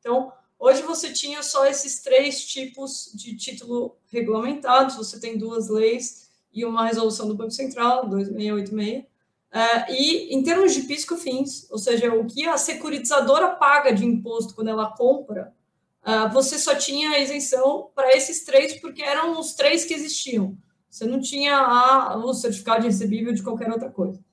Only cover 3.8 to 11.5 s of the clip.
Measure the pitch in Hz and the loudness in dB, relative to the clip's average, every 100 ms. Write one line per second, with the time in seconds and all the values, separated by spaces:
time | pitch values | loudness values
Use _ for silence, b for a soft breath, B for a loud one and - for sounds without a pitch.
3.8 | 247 _ _ 240 208 220 247 285 269 254 | -4 _ _ -6 -2 -2 -2 -4 4 4
4.8 | 269 226 214 - 226 220 220 226 202 214 | 4 0 -10 -10 -8 -8 -6 -6 -2 2
5.8 | 220 240 - - _ _ _ 214 233 226 | 2 0 -6 -14 _ _ _ -8 -4 0
6.8 | 226 226 220 202 214 208 226 226 269 269 | 0 2 0 -2 -6 -6 -6 -6 -8 -2
7.8 | 240 254 233 196 196 220 208 208 196 214 | 2 2 0 -2 -4 -4 -4 -4 -4 -4
8.8 | 208 262 - _ _ _ _ 226 226 233 | -4 -6 -10 _ _ _ _ 0 2 2
9.8 | 233 262 285 339 - 269 269 349 381 269 | 0 0 0 0 -2 -2 2 4 4 2
10.8 | 262 294 - 339 294 254 277 | -4 -6 -6 -6 -4 -4 -4